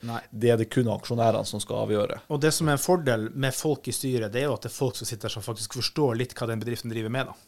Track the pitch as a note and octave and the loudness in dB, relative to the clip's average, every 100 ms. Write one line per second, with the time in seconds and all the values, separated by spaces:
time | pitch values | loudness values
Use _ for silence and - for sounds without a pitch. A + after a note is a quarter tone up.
0 | A#2+ A#2 - A2 A#2 A2+ A2 - A#2 G2+ | -8 -8 -8 0 4 4 4 2 2 0
1 | - A#2 A2+ A2 G#2 G#2+ - G#2+ G#2+ G#2 | -2 2 4 4 0 -6 -4 -2 0 2
2 | G#2 - - D3 D#3 D3+ D#3+ C#3+ - F3+ | 0 -2 -4 2 2 4 2 2 4 2
3 | C#3 A2+ A2 C3+ C3+ - D#3 C#3 - - | 4 0 0 -2 -2 0 0 -2 -2 -4
4 | C3+ B2+ G#2+ A#2+ C#3+ A2+ A2+ - C3 - | 0 0 0 0 0 -2 -6 -2 -2 -2
5 | A#2 A2 A2 - G2+ A2 A2 B2+ - - | -6 -6 -6 -6 -6 -6 -6 -4 -4 2
6 | C#3+ A2+ B2 - A#2 A2+ A2 A2+ A#2+ A2+ | 2 2 -2 -4 -2 -2 -2 -4 -4 -4
7 | A2 B2+ C3 - | -2 -2 -4 -8